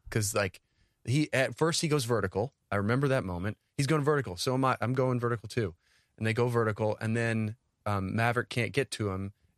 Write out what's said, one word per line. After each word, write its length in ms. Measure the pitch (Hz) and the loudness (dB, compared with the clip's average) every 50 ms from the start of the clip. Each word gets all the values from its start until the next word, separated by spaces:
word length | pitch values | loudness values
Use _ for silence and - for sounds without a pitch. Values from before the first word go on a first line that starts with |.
| _ - | _ -4
'Cause, 240 | - 117 104 98 - | -2 0 0 2 2
like, 240 | 107 101 95 - - _ _ _ _ _ _ _ _ _ | 0 0 0 -2 -8 _ _ _ _ _ _ _ _ _
he, 240 | - 120 151 151 - | 0 0 2 2 2
at 240 | - 127 135 117 120 - | 2 2 2 2 2 0
first 240 | 156 165 160 - | 0 0 2 0
he 60 | - 160 | 0 2
goes 160 | 147 151 120 | 0 0 2
vertical. 500 | 117 123 107 95 92 - 95 107 139 - _ _ _ | 2 0 0 0 0 0 -2 -2 -2 -6 _ _ _
I 60 | 98 | -2
remember 320 | 101 101 104 120 135 143 139 | -2 0 2 2 2 2 2
that 160 | 131 131 - | 0 0 0
moment. 320 | 92 90 87 90 107 104 - _ _ _ - | -2 -6 -4 -4 -6 -6 -8 _ _ _ -4
He's 100 | 139 131 | 0 2
going 160 | 160 151 139 | 2 2 2
vertical. 320 | 143 151 143 120 113 90 | 2 2 0 0 -4 -6
So 180 | 85 - 131 127 | -4 -2 0 0
am 120 | 131 131 | 2 2
I. 100 | 131 120 - | 2 2 0
I'm 120 | 107 113 127 | 0 -2 0
going 280 | 131 127 127 127 123 | 2 2 2 2 0
vertical 260 | 117 120 120 110 - 104 | 0 -2 -2 -2 -6 -4
too. 260 | - 123 110 90 80 - _ _ _ _ _ _ _ - | -2 -2 -2 -2 -4 -10 _ _ _ _ _ _ _ -4
And 100 | 110 110 | -2 0
they 60 | 113 | 2
go 140 | 117 120 123 | 2 2 2
vertical, 480 | 120 120 113 110 104 - 110 107 107 - | 2 2 2 2 0 0 0 -2 0 -2
and 160 | 110 110 110 | -2 -2 0
then, 400 | 117 117 113 113 113 110 107 113 - _ _ _ _ _ | 0 0 0 0 0 -2 -4 -6 -8 _ _ _ _ _
um, 280 | 104 104 98 95 95 104 | -2 -2 -2 -2 -2 0
Maverick 340 | 110 113 120 117 120 117 - | 2 2 2 2 0 -2 -2
can't 240 | - 127 113 101 92 | -2 -2 -2 0 0
get 180 | 139 131 - | -2 -2 -2
to 180 | - - 110 101 | -4 -4 -4 -4
him, 200 | 95 95 98 98 - _ _ _ _ | -4 -4 -6 -8 -10 _ _ _ _